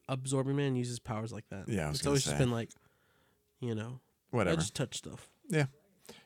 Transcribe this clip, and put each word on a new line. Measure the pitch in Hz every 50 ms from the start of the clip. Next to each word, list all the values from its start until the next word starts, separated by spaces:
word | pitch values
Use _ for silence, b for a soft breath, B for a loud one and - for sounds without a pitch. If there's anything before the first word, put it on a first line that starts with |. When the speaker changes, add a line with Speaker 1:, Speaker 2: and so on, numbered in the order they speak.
| - -
Speaker 1:
Absorbing | 135 131 131 131 139 135 131 135 139
Man | 143 143 135 131
use | 123 123 120
his | 120 117
powers | - - 110 107 113 117
like | 104 104 - _
that. | 95 98 - -
Speaker 2:
Yeah, | 113 95 76
I | -
was | 143
Speaker 1:
It's | 135
Speaker 2:
gonna | - 143
Speaker 1:
always | 143 139 -
just | 151 147
Speaker 2:
say. | 147
Speaker 1:
been | 131 120
like, | 120 117 110 - - - _ _ _ _ _ _ _ _ _ _ _ _ _ _ _ _
you | 127 120 113
know, | 107 110 120 135 131 - _ _ _ _ _
Speaker 2:
Whatever. | 127 120 98 170 165
Speaker 1:
I | -
just | 80 - -
touch | - 131 - - -
stuff. | - - - - - - _ _ - 269
Speaker 2:
Yeah. | 170 156 143 135 - _ _ _ _ B B B B B B